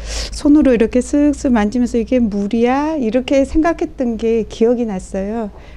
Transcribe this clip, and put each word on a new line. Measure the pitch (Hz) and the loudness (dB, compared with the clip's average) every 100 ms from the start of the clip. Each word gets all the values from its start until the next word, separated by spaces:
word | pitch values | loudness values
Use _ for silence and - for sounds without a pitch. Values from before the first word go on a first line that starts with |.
| - - - | -10 -8 -8
손으로 | - 302 302 269 | -2 4 6 6
이렇게 | 247 220 247 | 4 2 0
쓱쓱 | 240 294 294 269 277 | 0 2 2 0 0
만지면서 | 240 208 247 247 240 | 2 0 0 -2 -2
"이게 | 214 254 | 0 0
물이야?" | 226 202 202 233 240 269 302 | 0 0 -2 0 2 2 0
이렇게 | 320 220 247 247 277 | -2 -2 -2 0 2
생각했던 | 269 320 330 330 330 - 247 220 | 2 2 0 0 -4 -4 -4 -2
게 | 226 226 | 0 0
기억이 | 208 - 226 240 226 | -2 0 2 2 -2
났어요. | 185 - 190 196 226 208 - - | -6 -8 -8 -6 -6 -8 -10 -20